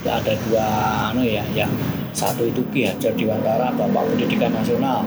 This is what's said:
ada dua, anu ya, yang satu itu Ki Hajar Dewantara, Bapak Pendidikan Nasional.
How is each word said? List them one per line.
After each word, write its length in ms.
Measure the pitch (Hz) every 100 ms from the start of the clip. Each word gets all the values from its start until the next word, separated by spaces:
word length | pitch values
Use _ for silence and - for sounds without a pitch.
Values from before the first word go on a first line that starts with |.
ada 320 | 131 117 110 107 104
dua, 200 | 110 110 107 107 107 104
anu 140 | 117
ya, 200 | 123 104 104 107
yang 160 | 104 - - - -
satu 320 | - 101 -
itu 160 | 117 110 117
Ki 160 | 143 110
Hajar 300 | 90 113 110
Dewantara, 560 | 110 107 107 110 127
Bapak 400 | 117 104 98 -
Pendidikan 400 | - - - 120
Nasional. 500 | 113 110 120 135 120